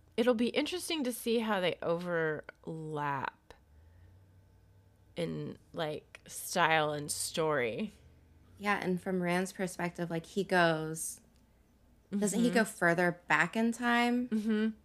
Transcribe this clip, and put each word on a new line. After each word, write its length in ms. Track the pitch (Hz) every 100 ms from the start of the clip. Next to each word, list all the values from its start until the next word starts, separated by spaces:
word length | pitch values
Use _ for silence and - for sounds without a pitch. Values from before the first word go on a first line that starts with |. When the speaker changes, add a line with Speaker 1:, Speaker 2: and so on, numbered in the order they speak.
| - -
Speaker 1:
it'll 180 | 233
be 140 | 226 240
interesting 540 | - 302 359 - 330
to 80 | 254
see 260 | 233 240 226
how 200 | 220 202
they 160 | 180 -
overlap 1700 | - 170 180 165 160 151 - - - 160 156 151 147 139 - - - - - - - - - - - - - - - - - _ - -
in, 420 | 165 156 147 - -
like, 480 | - 156 151 - - -
style 640 | - - 185 160 160 151
and 180 | 147 147
story. 800 | - - - 160 147 120 117 214 - - - - - - -
Speaker 2:
Yeah, 200 | 208 202
and 180 | 180 180
from 220 | 190 185
Rand's 300 | 175 180 190
perspective, 580 | - 185 - 175 - 170
like, 160 | 165 -
he 180 | -
goes, 760 | 185 185 170 160 156 160 - - - - _ _ _ _ _ _ _ 202
doesn't 220 | 202 190
he 60 | 240
Speaker 1:
Mm-hmm. 60 |
Speaker 2:
go 100 | 240
further 560 | 214 - 175 170 175 170 -
back 280 | 151 170 220
in 160 | 226
time 560 | 233 240 240 240 247 247
Speaker 1:
Mm-hmm. 400 | 214 214 214 220 220